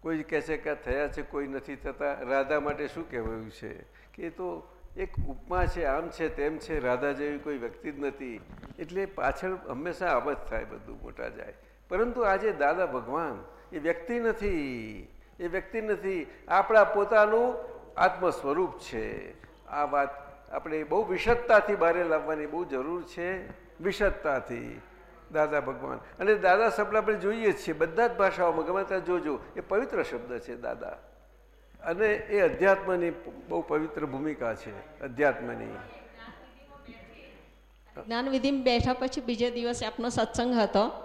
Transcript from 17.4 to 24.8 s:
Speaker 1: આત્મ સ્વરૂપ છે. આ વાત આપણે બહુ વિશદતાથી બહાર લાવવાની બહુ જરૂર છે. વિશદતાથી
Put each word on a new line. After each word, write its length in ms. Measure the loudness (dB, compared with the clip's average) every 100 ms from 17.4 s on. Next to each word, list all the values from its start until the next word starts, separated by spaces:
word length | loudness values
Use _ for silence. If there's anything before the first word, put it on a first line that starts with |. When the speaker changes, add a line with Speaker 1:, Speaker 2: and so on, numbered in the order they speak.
| 2 0 -8 -12 -12 2
Speaker 1:
આત્મ 320 | 2 4 0
સ્વરૂપ 500 | 0 0 2 0 -2
છે. 640 | -8 -6 -6 -6 -10 -16 -20 -20 -10
આ 160 | -2
વાત 260 | 0 2 0 -2 -16 -20 -8
આપણે 320 | -8 -4 -4
બહુ 220 | 0 0 0
વિશદતાથી 680 | 0 4 2 8 8 8 4
બહાર 300 | 4 4 2
લાવવાની 400 | 2 0 -4 -4
બહુ 200 | -4 -4
જરૂર 380 | -4 -4 -6
છે. 600 | -8 -8 -6 -6 -8 -16 -20 -6
વિશદતાથી 1000 | -4 2 2 2 0 0 -2 -8 -8 -12